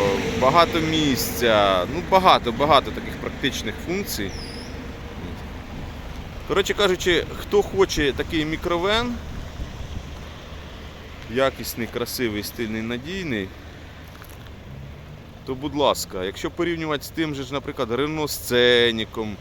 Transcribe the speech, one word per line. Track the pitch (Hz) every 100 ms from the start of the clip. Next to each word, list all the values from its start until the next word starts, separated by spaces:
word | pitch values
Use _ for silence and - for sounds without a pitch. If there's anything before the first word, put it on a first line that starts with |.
| 101 - - -
багато | 127 170 165 170
місця, | 160 160 147 120 - - 117 107 101 92 90 156
ну, | 165
багато, | 190 185 127 117
багато | 113 147 139 139
таких | 127 - -
практичних | - - 139 - 110 - 156
функцій. | 190 196 - 98 - - - - - - - - - - - - - - - - - - - - - -
Коротше | 180 196
кажучи, | 202 202 175 180 165 - -
хто | - 208
хоче | 196 190 190 - 143
такий | 127 143 160 156
мікровен, | 160 175 170 190 220 240 233 - - - - - - - - - - - - - - - - - - - - -
якісний, | 117 135 127 113 - 110
красивий, | 120 120 - 120 104
стильний, | 101 - 110 110
надійний, | 113 120 147 190 165 110 95 - - - - - - - - - - - - - - - - - - - -
то, | 127
будь | 147 143
ласка, | 127 95 - 95
якщо | 92 - 165
порівнювати | - 170 165 156 147
з | -
тим | - 156 139
же |
ж, | 127
наприклад, | 139 147 143 117
Renault | 123 147 156 147
Сценіком, | - - 120 123 120 117 113 110 117 107 95